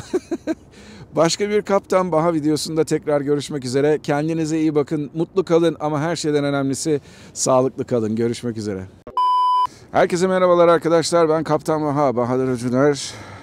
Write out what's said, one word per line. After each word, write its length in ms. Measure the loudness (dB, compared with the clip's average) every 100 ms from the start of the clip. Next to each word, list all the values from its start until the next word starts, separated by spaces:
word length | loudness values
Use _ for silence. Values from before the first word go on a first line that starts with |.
| -4 -6 -4 -10 -6
<laughs> 640 | -8 -10 -20 -20 -20 -8 0
Başka 340 | 0 2 0
bir 120 | -2
Kaptan 500 | 2 0 2 0 2
Baha 220 | 2 2
videosunda 500 | 0 0 -2 -2 -2
tekrar 360 | 0 -2 0 -2
görüşmek 440 | 0 -2 -2 -8
üzere. 340 | -4 0 2 0
Kendinize 560 | 0 -2 -2 -2 -2 0
iyi 140 | 0
bakın, 360 | 0 0 -2 -6
mutlu 300 | -6 -4 -2
kalın 320 | 2 4 2 0
ama 200 | -4 -2
her 160 | -2 -2
şeyden 280 | -2 0
önemlisi 560 | 0 -2 -2 -2 -2 -2 -4 -20 -20
sağlıklı 520 | -6 2 4 2 -2
kalın. 320 | -2 0 0 0
Görüşmek 400 | -2 -2 -6 -6
üzere. 300 | -6 -6 -10 -16 -10 -4 0 0 0 0 -2 -6 -4
Herkese 340 | 0 0 0 0
merhabalar 420 | 2 2 4 6
arkadaşlar. 600 | 4 4 0 2 2 2
Ben 160 | 2
Kaptan 380 | 0 -2 0 -2
Baha, 340 | -2 0 0 0
Bahadır 320 | 0 0 -2
Öcüner. 640 | -2 -2 2 2 2 -4 -12 -16 -18